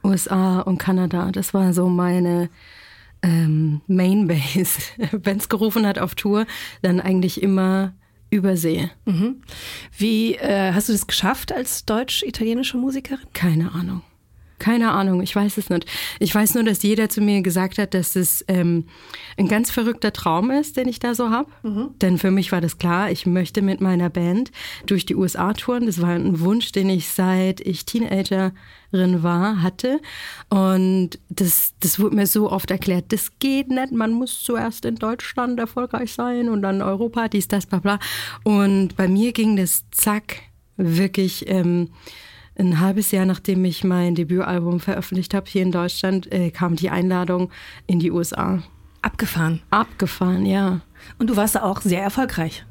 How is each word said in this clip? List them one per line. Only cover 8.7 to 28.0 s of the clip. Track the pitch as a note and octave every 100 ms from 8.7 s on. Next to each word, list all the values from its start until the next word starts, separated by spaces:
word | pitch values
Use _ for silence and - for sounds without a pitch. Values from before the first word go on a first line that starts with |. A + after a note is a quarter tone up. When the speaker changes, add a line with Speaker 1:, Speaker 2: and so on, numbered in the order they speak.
| E3 F3 -
Speaker 2:
Mhm. | - F3 A3 C4 - - - - -
Wie, | - G#3+ A3 A3+ -
äh, | - G3 F#3+
hast | F3+ G#3
du |
das | G#3
geschafft | - - F#3 C4 -
als | - B3+ -
deutsch-italienische | - A3 C4 - G4+ - A3 A#3 B3+ B3
Musikerin? | C4 C4+ C4 C4+ -
Speaker 1:
Keine | - F3 D#3+ E3+
Ahnung. | E3 F3+ F#3 - _ _ - - _
Keine | G#3 A#3 A3+
Ahnung, | G3 F#3+ F3+
ich | F#3
weiß | G3+ G3+ G#3
es | -
nicht. | F3 - - - -
Ich | G3
weiß | G#3 G#3+
nur, | A#3+
dass | A3+ G3+
jeder | G3+ A3 A3
zu | -
mir | G#3 G3+
gesagt | F#3 F3 F#3+ G3+
hat, | G3
dass | F#3 E3
es, | F#3 F3 - -
ähm, | F3+ F3 E3+ E3 - - - -
ein | - F#3+
ganz | G#3+ A#3
verrückter | - A3+ A3+ G#3+
Traum | - F3 E3 A#3
ist, | C#4 D4+ -
den | B3+
ich | A3+
da | A#3+
so | A#3 A#3+
hab. | A3+ D4 -
Speaker 2:
Mhm. | A3 G#3 C4+ -
Speaker 1:
Denn | F#3+ F3+
für | F#3+
mich | G3 F3+
war | F3+
das | E3 -
klar, | F3 F3 G3+
ich | F3
möchte | F#3 F3+ E3+ -
mit | G3 F#3+
meiner | F#3+ F3+ F3
Band | F3 E3+ G3 C4 - - -
durch | - G3
die | -
U | -
S | F#3
A | F3 F3+
touren. | G#3+ - B3
Das | A#3 E3+
war | F3
ein | F3 D#3 E3
Wunsch, | E3+ A3+ A3
den | G3 F#3+
ich | F#3 -
seit | - F#3 F#3 F#3 F#3
ich | - E3
Teenagerin | - A#3